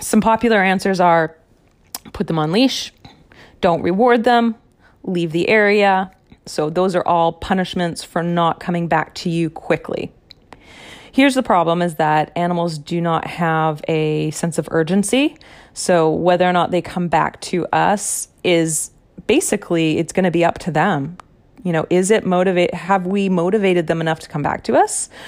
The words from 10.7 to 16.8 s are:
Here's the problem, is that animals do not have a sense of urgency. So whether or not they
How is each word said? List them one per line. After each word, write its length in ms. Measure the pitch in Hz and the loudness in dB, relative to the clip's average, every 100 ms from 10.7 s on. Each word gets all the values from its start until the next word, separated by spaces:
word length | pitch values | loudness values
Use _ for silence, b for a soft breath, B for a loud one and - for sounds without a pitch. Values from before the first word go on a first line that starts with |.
| B B B B | B B B B
Here's 220 | - 277 | 2 2
the 80 | 254 | 2
problem, 380 | 233 185 165 170 | 2 2 2 0
is 140 | 175 | 0
that 380 | 160 151 151 151 170 | 0 2 2 0 -2
animals 400 | 175 170 170 156 | -2 -2 -2 -6
do 240 | - 170 | -6 -4
not 260 | 170 160 - | 0 -2 -4
have 560 | - 165 160 156 151 - | -4 -2 0 0 -2 -4
a 420 | 160 156 151 156 | -2 0 -2 -4
sense 260 | - 170 160 | -4 -4 -4
of 100 | 147 | -2
urgency. 640 | 165 160 196 196 254 302 - B B B | -2 0 0 0 0 0 -4 B B B
So 360 | - - 175 156 | -6 0 2 2
whether 340 | 160 170 180 | 2 2 2
or 80 | 180 | 2
not 200 | 180 - | 2 0
they 100 | 180 | -2